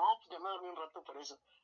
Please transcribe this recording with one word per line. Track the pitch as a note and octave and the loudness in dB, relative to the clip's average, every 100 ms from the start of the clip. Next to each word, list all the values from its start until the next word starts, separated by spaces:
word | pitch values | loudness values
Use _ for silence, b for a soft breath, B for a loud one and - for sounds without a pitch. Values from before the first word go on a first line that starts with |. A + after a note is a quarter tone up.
| F#3 - | 6 6
pues | - | 0
ya | F3 | -6
me | F#3+ | -4
dormí | G3 F3+ | -4 -6
un | E3+ | -8
rato | D#3 F#3 | -8 -10
por | D#3 C#3 | -12 -10
eso. | C#3+ C#3 b b | -10 -12 b b